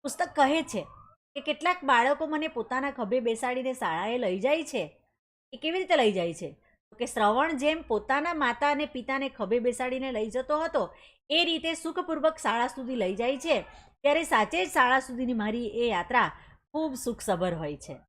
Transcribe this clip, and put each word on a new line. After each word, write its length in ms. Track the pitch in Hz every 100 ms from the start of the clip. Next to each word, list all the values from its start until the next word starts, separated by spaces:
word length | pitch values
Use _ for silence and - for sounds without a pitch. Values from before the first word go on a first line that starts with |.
પુસ્તક 260 | 277 - 349
કહે 280 | 302 269 320
છે 240 | - 208 147 - - _ _
કે 60 | 285
કેટલાક 360 | 302 302 339 359
બાળકો 420 | 269 240 254 285
મને 220 | 311 302 311
પોતાના 440 | 247 214 254 277
ખભે 280 | 269 208 254
બેસાડીને 540 | 233 226 254 254 262
શાળાએ 440 | 254 190 160 208 247
લઈ 220 | 214 185
જાય 240 | 247 320
છે. 380 | 302 247 151 _ _ _ _ _ _
એ 40 | 254
કેવી 220 | 311 359
રીતે 160 | 370
લઈ 160 | 311 226
જાય 220 | 185 170
છે? 180 | 165 - - _ _ _
તો 60 |
કે 100 | -
શ્રવણ 520 | - - 208 233 320 285
જેમ 240 | 294 320
પોતાના 520 | - 214 208 269 330
માતા 380 | 320 254 240 285
અને 140 | 285
પિતાને 440 | 294 254 233 269 269
ખભે 300 | - 196 240
બેસાડીને 520 | 240 240 254 254 262
લઈ 180 | 233 220
જતો 300 | 247 254 302
હતો, 360 | 320 277 180 - - _ _
એ 160 | 311
રીતે 280 | 339 330 330
સુખપૂર્વક 600 | 320 330 349 359 311 311 320
શાળા 300 | 226 226 254
સુધી 280 | 269 247
લઈ 200 | 254 185
જાય 220 | 196 233 269
છે. 280 | 330 247 - - - _
ત્યારે 220 | 277 302
સાચે 420 | 320 339 214 339
જ 40 | 349
શાળા 300 | 320 247 262
સુધીની 340 | 262 240 247
મારી 340 | 233 214 233 233
એ 220 | 214 240
યાત્રા 420 | 180 - 247 170 - - - _
ખૂબ 240 | 302 320
સુખસભર 600 | 254 240 226 - 180 180
હોય 220 | 165 151 143
છે 220 | - 143